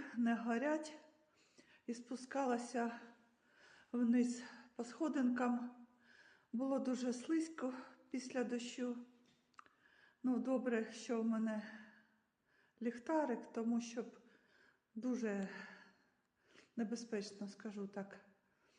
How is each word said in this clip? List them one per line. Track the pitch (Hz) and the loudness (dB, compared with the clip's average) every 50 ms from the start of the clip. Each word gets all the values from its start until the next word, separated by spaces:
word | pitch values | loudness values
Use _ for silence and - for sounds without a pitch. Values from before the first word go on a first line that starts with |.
| - - - 226 | -4 -4 0 2
не | 233 233 233 | 4 4 4
горять, | 208 - 240 233 233 262 294 311 311 302 - - - - - - _ _ _ _ _ _ _ _ - - - - - _ - | 4 2 2 0 2 2 2 2 0 0 -4 -10 -14 -18 -20 -20 _ _ _ _ _ _ _ _ -20 -20 -20 -20 -12 _ -8
і | 233 | -8
спускалася | 240 240 - 262 240 - - - 269 277 254 240 233 - - - 247 233 233 - - - - - - _ _ _ _ _ _ _ - - - - - - _ | -8 -6 -8 -8 -8 -8 -4 0 2 2 4 2 2 0 0 0 0 0 0 -2 -4 -10 -16 -20 -20 _ _ _ _ _ _ _ -20 -20 -20 -20 -20 -12 _
вниз | - 240 247 226 240 247 240 240 - - - - - - - - - | 0 4 4 6 6 6 6 4 2 -2 -6 -10 -14 -16 -18 -12 -8
по | - 233 | -8 -8
сходинкам. | - - - 330 294 262 294 254 247 247 254 254 240 240 240 240 - - - - - _ _ _ - - - - - - - _ _ - | -8 -4 0 0 2 4 4 4 4 4 4 4 2 2 2 0 -4 -8 -12 -18 -20 _ _ _ -20 -20 -20 -20 -20 -20 -20 _ _ -2
Було | 226 269 269 269 262 | 0 2 2 2 2
дуже | - 254 254 247 247 254 233 | 2 2 0 0 0 0 -2
слизько | - - - 320 320 320 - - - 254 262 254 - - - - - - - | -2 0 2 2 2 2 0 -2 -4 -2 -2 -4 -4 -10 -14 -18 -20 -12 -6
після | - 254 - - - 254 247 | -6 -6 -6 -2 0 0 0
дощу. | - 240 240 - - - - 247 247 240 - - - - - - - _ _ _ _ _ - - - - _ _ _ _ - - - _ _ - | 2 0 -2 -2 -4 -6 -4 -4 -2 -4 -4 -8 -12 -18 -20 -20 -20 _ _ _ _ _ -20 -20 -20 -20 _ _ _ _ -20 -20 -20 _ _ 0
Ну, | 254 254 226 | 0 2 2
добре, | - 262 262 240 - 254 233 220 220 - | 2 2 2 2 2 2 2 2 0 -2
що | - - - - 247 226 | -4 -8 -4 -2 0 2
в | 220 | 2
мене | 226 226 220 220 220 220 214 208 - - - - - - - - _ _ _ _ _ _ _ _ _ _ _ _ _ _ _ | 2 2 4 2 2 0 -2 -4 -6 -10 -14 -16 -18 -20 -20 -20 _ _ _ _ _ _ _ _ _ _ _ _ _ _ _
ліхтарик, | 226 240 233 - - - 320 311 294 254 233 220 - - - | -2 -2 -2 -2 0 2 4 4 4 4 2 0 -2 -4 -4
тому | 240 226 233 240 233 | 0 2 4 4 2
що | 233 - - 247 214 | 2 0 -4 -6 -6
б | - - - - - - - _ _ _ _ - - _ _ _ _ _ | -6 -10 -16 -20 -20 -20 -20 _ _ _ _ -20 -20 _ _ _ _ _
дуже | 226 220 254 247 214 233 214 202 202 190 185 - - - - - - - - - _ _ _ _ _ _ _ _ _ _ _ - - - _ _ | -4 -2 0 0 0 0 0 0 0 -2 -4 -6 -10 -12 -14 -16 -18 -20 -20 -20 _ _ _ _ _ _ _ _ _ _ _ -20 -20 -20 _ _
небезпечно, | 233 233 196 240 233 247 226 226 208 202 - - - 208 196 | -2 -2 -2 -2 -4 -4 -4 -2 -2 -2 -4 -6 -8 -10 -10
скажу | - - - 220 196 208 196 190 | -10 -10 -10 -8 -6 -6 -6 -6
так. | - 202 196 196 - - - - _ _ _ _ _ _ _ _ _ | -6 -6 -8 -8 -10 -16 -20 -20 _ _ _ _ _ _ _ _ _